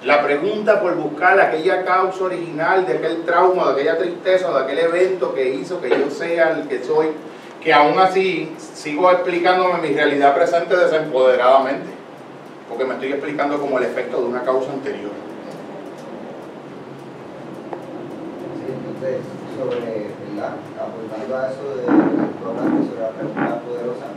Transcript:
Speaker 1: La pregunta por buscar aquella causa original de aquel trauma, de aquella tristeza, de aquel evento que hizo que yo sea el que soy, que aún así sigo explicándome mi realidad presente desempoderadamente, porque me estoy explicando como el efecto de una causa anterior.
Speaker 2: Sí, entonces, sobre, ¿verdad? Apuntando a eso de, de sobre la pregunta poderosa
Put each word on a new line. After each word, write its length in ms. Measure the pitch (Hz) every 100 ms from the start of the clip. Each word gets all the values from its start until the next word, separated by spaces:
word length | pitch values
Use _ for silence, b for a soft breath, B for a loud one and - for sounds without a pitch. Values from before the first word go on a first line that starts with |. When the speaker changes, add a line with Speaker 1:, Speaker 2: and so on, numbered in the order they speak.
Speaker 1:
La 200 | - 117
pregunta 580 | 139 147 185 214 214 202
por 140 | 180 175
buscar 440 | 156 - 180 190
aquella 460 | 180 160 180 180 185
causa 380 | 185 185 180
original 640 | 185 175 165 151 170 190 180
de 60 |
aquel 280 | 156 - 165
trauma, 440 | - - 180 180 147
de 60 |
aquella 220 | 139 151 160
tristeza, 540 | - - 185 185 180
de 80 | 143
aquel 160 | - 143
evento 560 | 165 170 185 185 175 139
que 140 | 127
hizo 300 | 135 - 180
que 100 | 131
yo 200 | - 143
sea 480 | - 170 170 165 151
el 100 | 143
que 160 | 127
soy, 280 | - 156 156 151 - B B B
que 100 | 156
aún 240 | 147 147 180
así 560 | 190 185 190 165 - -
sigo 520 | - - 151 147 180
explicándome 760 | 180 180 175 180 185 185 170 156
mi 80 | 139
realidad 400 | 139 139 139 139
presente 400 | 170 170 180 185
desempoderadamente, 1120 | 165 156 151 131 131 123 123 135 - 139 - - - - - - - - -
porque 160 | 123
me 120 | 131 120
estoy 180 | 135
explicando 460 | 143 156 147 147 147
como 180 | 135 127
el 80 | 120
efecto 340 | 131 - -
de 80 | 120
una 160 | 123
causa 300 | 127 131 135
anterior. 380 | 135 139 - 104 104 - - - - - - - - - - - - - - - - - - - - - - - - - - - - - - - - - -
Speaker 2:
Sí, 80 | -
entonces, 560 | 131 143 - 175 127 - - - -
sobre, 560 | 127 120 117 110 104 - -
¿verdad? 320 | 104 - - - -
Apuntando 640 | 131 113 110 - - 131
a 100 | 131
eso 160 | - 139 131
de, 80 | 123
de 1000 | - - - - - - - - - -
sobre 100 | -
la 100 | - -
pregunta 460 | - - - -
poderosa 440 | 127 120 120 120 -